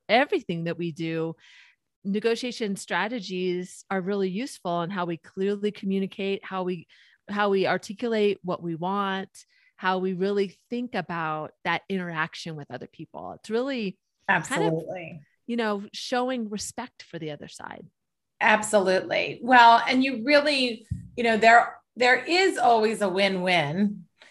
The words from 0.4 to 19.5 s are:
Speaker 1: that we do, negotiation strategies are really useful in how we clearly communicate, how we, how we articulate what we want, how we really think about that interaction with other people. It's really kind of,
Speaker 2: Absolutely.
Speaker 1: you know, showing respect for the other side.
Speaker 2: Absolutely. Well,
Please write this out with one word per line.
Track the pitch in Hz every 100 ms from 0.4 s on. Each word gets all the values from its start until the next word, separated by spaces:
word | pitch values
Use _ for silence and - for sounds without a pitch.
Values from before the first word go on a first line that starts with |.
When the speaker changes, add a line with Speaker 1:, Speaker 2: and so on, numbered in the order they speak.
| - 170
Speaker 1:
that | 165 160
we | 170
do, | 147 165 160 165 165 _ - - _ _ _
negotiation | 202 208 226 226 247 - 214 196
strategies | - 175 208 247 185 185 180 180 180 - -
are | 190
really | 180 202 190
useful | 185 277 - 180 170
in | 170
how | 196 175
we | 165
clearly | - - 196 202 208
communicate, | 208 190 196 190 - 196 196
how | - 190
we, | 185 180 - _ _ _ -
how | 202 208
we | 196 160
articulate | 180 - 202 240 220 208 -
what | 175 175
we | 170 165
want, | 180 202 196 190 196 - - _ _ -
how | 185 185
we | 185
really | 180 196 202 196 - _
think | 240 247
about | 208 170 170 160 156 151 -
that | 180 170 -
interaction | 190 175 160 160 - 170
with | 156 -
other | 127 -
people. | - 151 - 90 -
It's | -
really | 220 269 262 202 - _ _ -
kind | 185
of, | -
Speaker 2:
Absolutely. | 262 165 160 - 185 165 170 - _ -
Speaker 1:
you | 233
know, | 220 202 208
showing | - - 247 254 262 214
respect | 208 - - 247 -
for | - 170
the | 156
other | 147 147
side. | - - - - _ _ _ _ -
Speaker 2:
Absolutely. | 226 214 214 208 190 185 165 165 180 -
Well, | 240